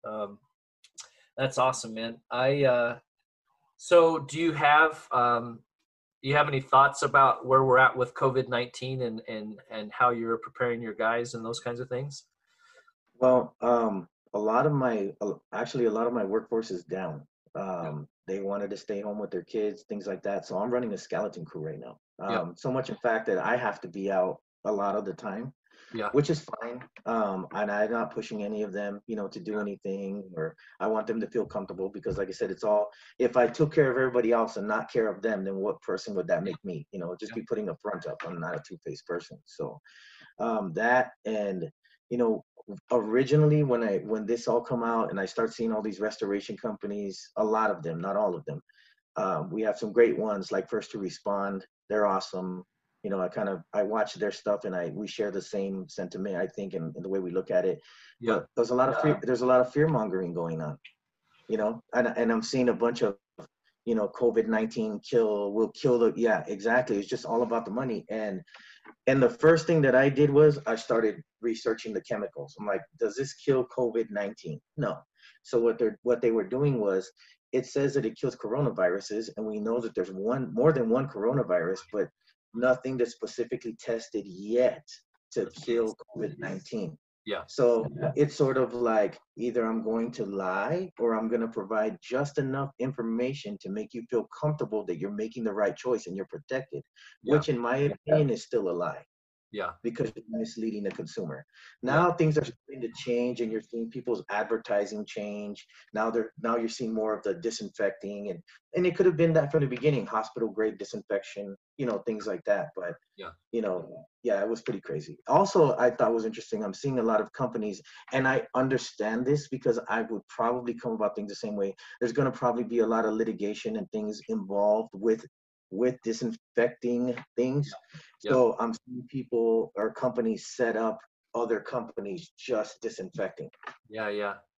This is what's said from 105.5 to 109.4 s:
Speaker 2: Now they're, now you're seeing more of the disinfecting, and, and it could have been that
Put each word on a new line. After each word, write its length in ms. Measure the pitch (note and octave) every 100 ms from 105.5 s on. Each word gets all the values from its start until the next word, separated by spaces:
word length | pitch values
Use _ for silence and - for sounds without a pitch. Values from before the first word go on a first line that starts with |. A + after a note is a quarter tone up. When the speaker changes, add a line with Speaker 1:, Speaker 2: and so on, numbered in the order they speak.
| G#2 - - -
Speaker 2:
Now 160 | G#2+ A2+
they're, 220 | A#2 A2 -
now 140 | A#2 A#2
you're 120 | A2+
seeing 240 | - A2+
more 220 | A2 A2 G#2+
of 60 |
the 120 | G#2
disinfecting, 960 | F2 A2+ A2+ G#2 - G2+ G2 G2 G2+ G2+
and, 100 | E2+ - - _
and 120 | - F3+
it 100 | E3+
could 100 | F#3
have 100 | D#3+
been 160 | E3
that 160 | D#3